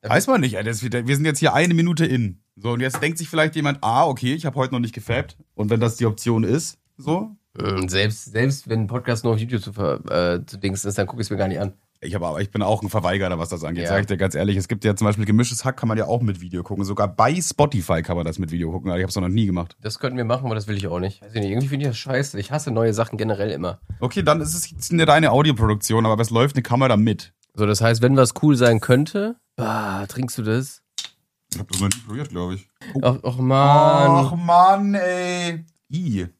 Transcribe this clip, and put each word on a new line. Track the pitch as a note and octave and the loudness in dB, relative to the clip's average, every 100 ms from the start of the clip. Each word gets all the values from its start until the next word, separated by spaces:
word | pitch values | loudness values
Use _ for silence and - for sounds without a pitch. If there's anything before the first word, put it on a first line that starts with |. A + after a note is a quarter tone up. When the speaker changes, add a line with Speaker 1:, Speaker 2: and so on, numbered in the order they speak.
Speaker 1:
Weiß | G#2+ C3 G3+ | 2 0 4
man | C4 | 2
nicht, | C3 G2+ | 2 -2
Alter. | G#2 | -4
Das, | A2+ | -4
wir, | A#2+ A#2 A#2+ | -4 -4 0
wir | C#3 | 0
sind | D#3 | 0
jetzt | D3 | 2
hier | D#3 | 2
eine | B2 F3 | 4 4
Minute | E3+ E3+ D#3+ D#3 | 4 2 2 0
in. | B2+ A2 F2 _ _ | 0 -2 -4 _ _
So, | G#2 | -6
und | A#2+ | -2
jetzt | C3 C3 | -4 -2
denkt | D3 E3 | -4 -4
sich | E3 | -6
vielleicht | E3 D#3 D#3+ | 0 0 0
jemand, | D3 C#3 | -2 -2
ah, | G#2+ A#2 D#3+ | 0 2 2
okay, | B2 B2+ | 2 -2
ich | D3+ D#3 | -2 -4
hab | C#3+ | -2
heute | B2+ | -2
noch | B2+ | -2
nicht | A#2+ A2+ | -4 -6
gefappt. | - A#2+ C3+ - - | -4 -4 -4 -12 -20
Und | - G#2+ | -6 -2
wenn | A2+ | 2
das | A#2 A2 | 0 0
die | A#2 | -2
Option | G#2+ - A2+ | -2 0 0
ist, | A2 C3+ E3 - _ _ | 2 0 -2 -14 _ _
so? | C3+ E3 A3 G#3 _ - | -4 -4 -4 -12 _ -8
Speaker 2:
Hm, | G2+ G2 F#2 | -4 -2 -2
selbst, | F#2+ G#2+ A2 - | 0 0 -2 -6
selbst | G#2+ C3 C#3 - | -2 0 -2 -4
wenn | A2+ | -2
ein | G#2 | -2
Podcast | A#2+ A#2+ A2+ | -4 -4 -2
nur | A#2+ | 0
auf | A2 | 0
YouTube | A#2 B2 | 0 -4
zu | - | -6
ver-, | G2+ F#2 C#2 - | -6 -4 -4 -2
äh, | E2+ F2 F2 - | -2 0 -2 -6
zu | F#2+ | -6
dings | G2 F#2+ G2+ | -6 -4 -6
ist, | G2+ | -4
dann | F#2 | -4
guck | A#2+ | -4
ich's | G#2+ | -6
mir | G2 | -2
gar | G2 | -4
nicht | F2 | -2
an. | G2 - _ _ | -6 -8 _ _
Speaker 1:
Ich | - F#2+ | -8 -6
hab | |
aber, | E2+ D#2 | -6 -4
ich | G2+ | -4
bin | G#2+ | -2
auch | G2 G#2+ | 0 -2
ein | G2+ | -2
Verweigerer, | G#2+ F2 F#2+ F#2+ F2 | -2 0 0 -2 -4
was | E2 | -6
das | F2+ | -6
angeht, | D#2 E2 | -6 -6
Speaker 2:
Ja. | E2+ | -2
Speaker 1:
sag | G2 | -2
ich | G2+ | 0
dir | F#2+ | -2
ganz | F#2+ | -2
ehrlich. | D2 G2 G2 | 0 0 0
Es | F#2 | -2
gibt | G#2 A2 | -2 -2
ja | G2+ | 2
zum | G#2+ | 0
Beispiel | G2+ G#2+ | 0 2
Gemischtes | G#2+ A#2+ B2 C3+ | 2 2 -2 -4
Hack, | B2+ | -2
kann | A#2 | -2
man | A2 | -2
ja | E2+ | -2
auch | A#2 | 0
mit | A#2 F#2 | -2 -4
Video | F2+ F2 | -6 -8
gucken. | F2 G2+ | -6 -6
Sogar | G2 G2+ G#2 | -4 0 -2
bei | - A2+ E3 | 4 2 2
Spotify | E3+ - D3 B2+ E2 E2 | -4 2 2 2 -2 -2
kann | E2 F2 | 0 -4
man | E2 | -4
das | E2 | -4
mit | F2+ | -6
Video | E2+ E2 | -4 -4
gucken, | F2+ E2 | -6 -4
aber | F2 | -4
ich | |
hab's | F#2 G2+ | -2 -2
noch | F2+ | -2
nie | G2 G#2 | 0 0
gemacht. | F2+ E2+ _ | -2 -6 _
Speaker 2:
Das | A2 - | -12 -8
könnten | C#3 B2+ | -6 -4
wir | A2+ | -2
machen, | A#2+ C3 | -2 -2
aber | A2 | -6
das | G#2 | -4
will | G#2 | -6
ich | G2 | -4
auch | F2 | -4
nicht. | F#2 G2 | -4 -8
Weiß | - A2+ | -10 -6
ich | |
nicht, | G2+ | -2
irgendwie | G#2+ C3+ | -2 -2
finde | C#3 C#3+ | -2 -4
ich | |
das | A2+ | -6
scheiße. | - C3 C#3 - | -4 -4 -4 -6
Ich | G2 | -6
hasse | D3 D3+ | -6 -4
neue | A2+ A2+ G#2+ | 0 2 2
Sachen | A2+ A2 | -2 -2
generell | A2 G2+ G#2 | -4 -2 -4
immer. | D2+ F2+ F2+ - - | -4 -6 -8 -12 -6
Speaker 1:
Okay, | B2 G3+ | -4 -2
dann | D#3 D#3 | 0 0
ist | D3+ E3+ | 0 -6
es | - | -8
jetzt | - - | -10 -4
eine | E3+ D#3+ | 0 6
reine | D3 D#3 | 6 6
Audioproduktion, | A#2+ D3+ A#2+ A2 G#2+ - A2+ A2 | 6 4 4 2 2 0 2 4
aber | A2 | 2
es | A2+ | 2
läuft | A#2 C#3 C#3+ | 2 2 2
eine | |
Kamera | A#2+ A#2+ C3 A2 | 0 2 4 4
mit. | A2 G#2 - _ _ | 4 2 -6 _ _
Speaker 2:
So, | - G#2 | -2 0
das | G#2 | 4
heißt, | A2+ A2+ | 2 4
wenn | B2 C3+ | 4 6
was | B2 - | 4 4
cool | D3+ C#3 | 2 6
sein | B2 A2+ | 6 4
könnte, | - B2 D#3 G3+ G#3 A#3+ _ - | 4 2 4 -2 -4 -6 _ -8
bah, | A2+ A2 D3 F#2+ G2+ | -4 -4 -4 -6 -8
trinkst | - B2+ - | -6 -6 -4
du | |
das? | G#2+ A2+ C3 - _ - - _ _ _ _ | -2 -2 -2 -12 _ -14 -14 _ _ _ _
Speaker 1:
Ich | - | -10
hab | G2 | -6
das | F#2 | -2
noch | G2 | 0
nie | G#2+ A2 | -2 -6
probiert, | G#2+ D3 | -10 -8
glaub | F2 F2 | -6 -6
ich. | F#2 - _ - C#3 | -6 -12 _ -8 0
Oh. | B2 | 0
Speaker 2:
Och, | B2+ - | 0 -2
och, | B2 | -2
Mann. | B2+ C3+ C#3+ D3 D#3 C#3+ C#3+ - - | 2 4 6 8 6 6 6 6 4
Speaker 1:
Och, | E3+ | 0
Mann, | F3 F3 F3+ G3 G3+ G3+ | 4 8 8 6 2 0
ey. | F3+ F3+ F3+ F3+ F3 E3 E3 _ _ | 0 -2 -2 -2 -4 -6 -12 _ _
I. | D3+ F3 G2+ F2 _ | -6 -2 -2 -4 _